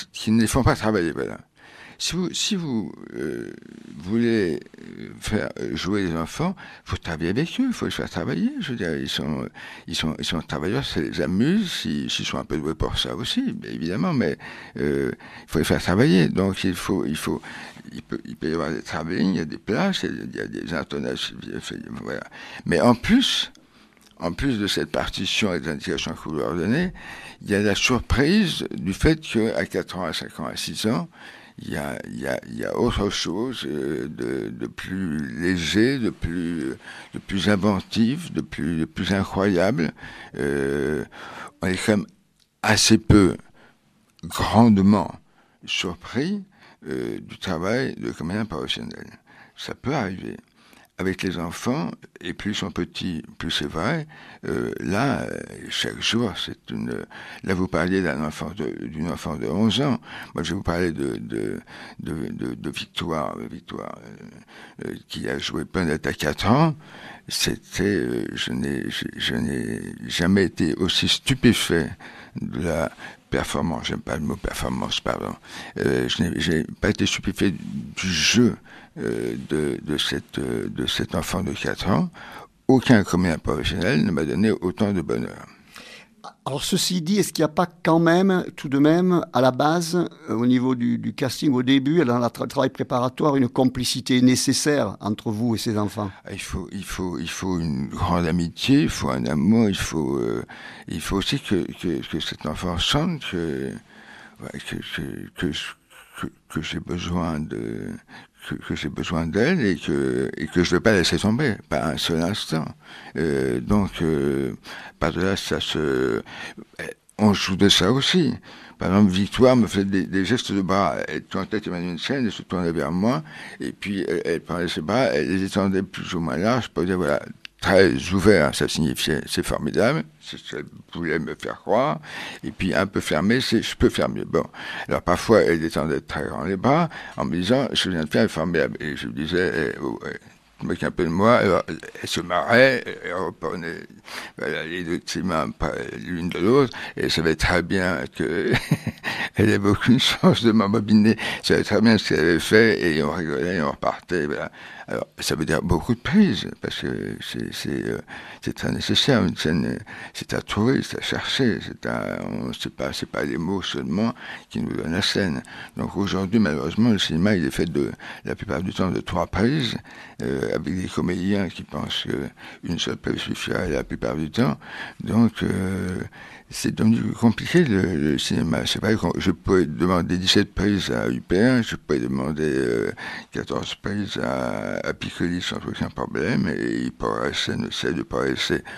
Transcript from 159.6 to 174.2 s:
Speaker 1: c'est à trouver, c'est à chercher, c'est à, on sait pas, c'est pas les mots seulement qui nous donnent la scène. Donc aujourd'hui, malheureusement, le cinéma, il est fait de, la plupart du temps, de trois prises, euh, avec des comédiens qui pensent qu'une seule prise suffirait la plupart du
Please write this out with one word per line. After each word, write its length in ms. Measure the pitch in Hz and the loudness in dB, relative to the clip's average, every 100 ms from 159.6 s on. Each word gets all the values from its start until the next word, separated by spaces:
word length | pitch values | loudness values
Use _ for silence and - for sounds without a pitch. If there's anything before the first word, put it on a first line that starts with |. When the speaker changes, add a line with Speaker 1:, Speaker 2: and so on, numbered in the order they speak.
| 60 62 - - - | 0 -4 -10 -16 -14
Speaker 1:
c'est 200 | - - | -12 -6
à 80 | - | -6
trouver, 400 | - - 113 139 | -2 0 2 2
c'est 180 | - - | 0 -6
à 20 | |
chercher, 580 | - - - - 127 65 | -4 -4 -2 0 0 0
c'est 240 | 50 - 58 | -4 -8 -6
à, 360 | 58 50 50 50 | -4 -4 -6 -6
on 280 | 52 62 | -6 -6
sait 160 | - 62 | -6 -10
pas, 240 | - 65 | -6 -6
c'est 160 | 67 - | -6 -6
pas 160 | 53 71 | -4 -2
les 120 | 62 | -2
mots 240 | 82 98 | -2 -4
seulement 520 | - 69 65 87 117 - - - - | -4 -6 -2 0 -2 -4 -12 -16 -10
qui 120 | - | -6
nous 100 | - | -4
donnent 220 | - 78 | -4 -2
la 80 | 87 | -2
scène. 420 | - 101 95 65 - - - - | 0 0 0 -2 -8 -14 -12 -8
Donc 220 | 62 - | -6 -2
aujourd'hui, 420 | 101 92 95 113 | -2 -2 2 4
malheureusement, 520 | 95 73 71 82 120 | 4 2 -2 2 4
le 80 | 101 | 4
cinéma, 360 | - 80 98 101 | 2 2 2 2
il 80 | |
est 80 | 67 | 2
fait 140 | - 82 | 0 0
de, 260 | 73 58 - - - | 0 -2 -4 -14 -12
la 100 | - - | -8 -8
plupart 280 | - 71 | -4 -4
du 100 | 92 | -4
temps, 160 | - 95 | -2 -2
de 120 | 53 | -2
trois 260 | - 87 - | -2 -2 -2
prises, 480 | - 113 156 117 - - - - - | 0 2 2 -2 -4 -10 -18 -18 -8
euh, 340 | 58 67 53 55 | -4 -2 -2 -2
avec 260 | 76 92 | -2 -4
des 60 | - | -4
comédiens 640 | - 87 90 92 101 90 | -2 -2 0 0 0 -2
qui 140 | - | -6
pensent 420 | - - - - - 65 69 - - - | -10 -8 -6 -6 -4 -4 -6 -10 -18 -12
qu'une 160 | - 85 | -6 -4
seule 160 | - - | -4 -4
prise 220 | - - | -4 -4
suffirait 520 | - - - 57 92 | -4 -6 -4 -2 -2
la 140 | 67 | -2
plupart 320 | 60 - 58 | -4 -4 -4
du 160 | 71 | -4